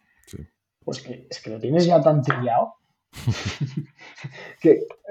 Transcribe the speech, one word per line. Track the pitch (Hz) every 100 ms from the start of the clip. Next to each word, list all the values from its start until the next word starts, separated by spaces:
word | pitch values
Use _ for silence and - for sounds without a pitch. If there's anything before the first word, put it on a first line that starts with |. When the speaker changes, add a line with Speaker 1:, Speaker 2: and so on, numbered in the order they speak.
| _ _ _
Speaker 1:
Sí. | - 76 _ _ _
Speaker 2:
Pues | - 139
que, | - 120 -
es | -
que | 110
lo | 113
tienes | 120 160
ya | 175 165
tan | 156 151
trillado | 127 131 123 117 - - _ _ _
<laughs> | - 123 - 98 - 127 143 - _ - - 139 - - -
que, | 165
eh, | - - - 202